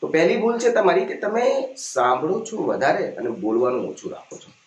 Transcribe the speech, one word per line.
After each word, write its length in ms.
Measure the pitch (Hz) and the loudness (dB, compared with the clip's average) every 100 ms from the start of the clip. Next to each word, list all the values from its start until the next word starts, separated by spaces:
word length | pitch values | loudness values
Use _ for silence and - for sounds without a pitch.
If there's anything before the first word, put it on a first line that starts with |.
તો 80 | 151 | -2
પહેલી 280 | 160 180 220 | 2 4 4
ભૂલ 220 | 226 233 | 2 2
છે 120 | 240 | 2
તમારી 340 | 226 190 190 | 4 4 4
કે 100 | - | 0
તમે 600 | - 208 226 262 269 - - | -4 -2 0 2 0 -2 -8
સાંભળો 680 | - 127 123 123 156 - | -6 0 2 2 0 -2
છો 120 | - 220 | -4 -6
વધારે 560 | 117 101 139 196 151 | -2 0 2 2 -2
અને 180 | - 117 | -6 -6
બોલવાનું 580 | 101 104 117 123 123 98 | -4 -2 2 2 0 -4
ઓછું 220 | - - | -8 -12
રાખો 260 | - - - | -14 -16 -20
છો. 160 | - - | -20 -20